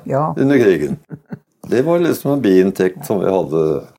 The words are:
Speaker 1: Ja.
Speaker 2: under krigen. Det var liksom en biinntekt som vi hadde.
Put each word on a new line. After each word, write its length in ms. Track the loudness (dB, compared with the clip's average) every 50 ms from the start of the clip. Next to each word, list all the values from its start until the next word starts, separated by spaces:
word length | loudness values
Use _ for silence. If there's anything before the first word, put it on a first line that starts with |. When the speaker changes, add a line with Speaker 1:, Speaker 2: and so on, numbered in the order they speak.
| -6
Speaker 1:
Ja. 280 | -4 -4 -2 -2 -2 -2 0
Speaker 2:
under 200 | 0 2 4 4
krigen. 400 | 4 4 2 2 0 -4 -6 -8 -12 -14 -20 -20 _ _ -20 -20 _ _ _ _ -8 -2
Det 160 | -2 0 0
var 160 | 2 0 0
liksom 320 | 0 0 -2 -2 -2 -2
en 100 | -2 0
biinntekt 640 | 2 4 4 4 4 4 2 0 -2 -2 -2 -4 -6
som 140 | -4 -4 -2
vi 60 | 0
hadde. 640 | 0 0 0 -2 -2 -2 -2 0 0 -2 -4 -8 -12 _